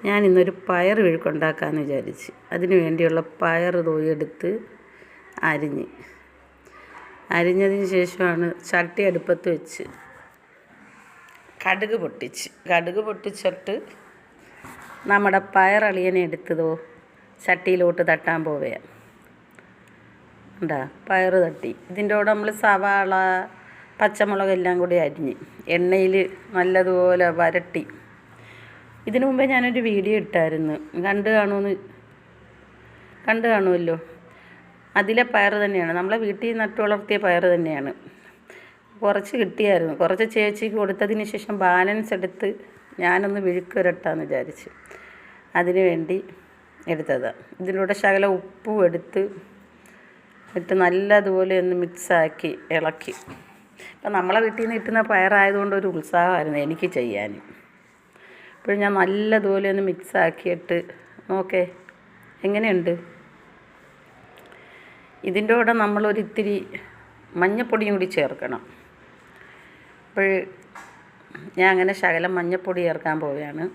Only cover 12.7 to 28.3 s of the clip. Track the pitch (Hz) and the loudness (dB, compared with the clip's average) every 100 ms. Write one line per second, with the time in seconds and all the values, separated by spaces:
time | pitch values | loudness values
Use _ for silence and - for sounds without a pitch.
12.7 | 175 170 185 214 202 208 202 190 180 - | 0 0 -4 -4 -6 -10 -4 -6 -4 -8
13.7 | 220 - - - - _ _ - - - | -8 -8 -20 -20 -20 _ _ -20 -20 -20
14.7 | - - - - 202 202 190 190 196 190 | -20 -20 -14 0 2 4 2 2 4 4
15.7 | 202 214 190 185 185 175 160 - 165 160 | 4 2 0 0 0 0 -4 -6 -2 -2
16.7 | 160 - - - - - _ - 180 185 | -4 -10 -20 -20 -20 -20 _ -2 0 2
17.7 | 185 175 175 170 160 - 165 160 147 135 | 2 2 2 0 0 0 -2 -2 -4 -6
18.7 | - - - - - - - _ - - | -8 -14 -20 -20 -20 -20 -20 _ -20 -20
19.7 | - - - - - - - - - 170 | -20 -20 -20 -20 -20 -20 -20 -20 -10 -4
20.7 | 147 131 - - 190 185 185 170 156 117 | -4 -6 -12 -2 2 4 4 2 0 -10
21.7 | - - 185 208 208 208 208 214 214 220 | -10 -12 -6 0 2 2 0 -2 0 2
22.7 | 196 202 196 190 190 190 185 196 - - | 2 2 0 2 2 2 0 -4 -14 -20
23.7 | - - - 214 208 208 196 196 185 180 | -20 -20 -2 0 2 0 2 0 2 2
24.7 | 180 175 175 151 147 143 - - - - | 0 2 2 2 -2 -8 -8 -14 -20 -2
25.7 | 170 180 190 185 190 185 - - 202 180 | 0 2 4 4 2 0 -4 -8 -2 2
26.7 | 185 185 185 180 180 175 165 165 175 170 | 4 4 4 4 4 2 4 0 0 -6
27.7 | 170 151 - - - - | -10 -10 -16 -20 -20 -20